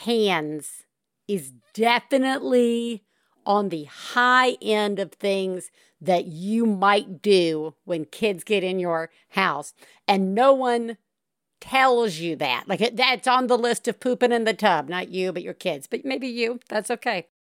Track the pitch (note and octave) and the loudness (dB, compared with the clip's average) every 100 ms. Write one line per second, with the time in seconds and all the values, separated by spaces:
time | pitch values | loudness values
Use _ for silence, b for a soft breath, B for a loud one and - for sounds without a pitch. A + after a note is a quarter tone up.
0 | A3 A#3 G#3 E3+ D3+ D3+ - - _ _ | -2 0 2 0 -2 -8 -10 -18 _ _
1 | _ _ - G3 C3+ B2 _ - A3+ A#3+ | _ _ -6 -6 -6 -18 _ -2 0 0
2 | - C4+ C4 C4+ C4+ B3 A#3+ A#3 A#3 A3+ | 0 0 0 -2 0 2 2 0 -4 -10
3 | - _ _ _ - G3+ G3+ D#3+ D3 - | -14 _ _ _ -2 0 0 -6 -10 -16
4 | - B3 B3 B3+ B3+ B3+ G#3 G#3+ G#3 G3 | -6 0 4 4 4 0 -2 0 0 -2
5 | F#3+ - G3+ G3 F#3+ F3+ - b b b | -6 -4 -2 -2 -2 -6 -10 b b b
6 | D#3+ F3 - D#3 F#3+ A3+ A#3 G3 G3 G#3 | 0 0 0 -8 -2 2 2 4 4 4
7 | G3+ F3 G#3 F#3+ E3 D#3 D#3 - - E3+ | 0 -4 4 4 4 0 -6 -10 -8 -6
8 | D3+ - G#3+ F#3 - G#3 F3+ F#3+ F3 E3 | -6 -4 -4 -4 -2 -2 0 -2 -2 -2
9 | E3 b b - F#3 C#3+ - b b b | -4 b b -2 0 -2 -8 b b b
10 | - G3 F#3+ G3+ C4 C#4 B3+ A#3+ A3+ A3+ | 0 2 2 4 6 6 4 0 -2 -10
11 | _ _ _ _ _ _ - C4+ C4 A#3+ | _ _ _ _ _ _ -2 4 4 4
12 | A3+ D#3+ E3+ C#3+ C#3+ A#2+ - F3+ A3+ A#3 | 0 -2 -6 -4 -2 -2 -2 -2 0 2
13 | B3+ B3 B3+ B3+ B3+ B3 A#3+ A3+ - G#3 | 0 2 2 2 2 2 2 -2 -4 -4
14 | B3+ B3 B3 A#3 A3 G#3+ G#3 E3 C#3 F3+ | -4 0 2 2 0 2 2 2 0 -6
15 | F#3 F#3 F#3 E3+ F#3 E3+ F#3 C#3+ - A3+ | -6 -4 -4 -4 -8 -6 -6 -6 -6 -8
16 | C4+ C4 B3+ A#3 A3+ A#3+ - G#3+ G#3 A#3 | -6 -6 -6 -4 -4 -4 -6 -6 -4 -4
17 | B3 F#3+ - _ | -4 -4 -6 _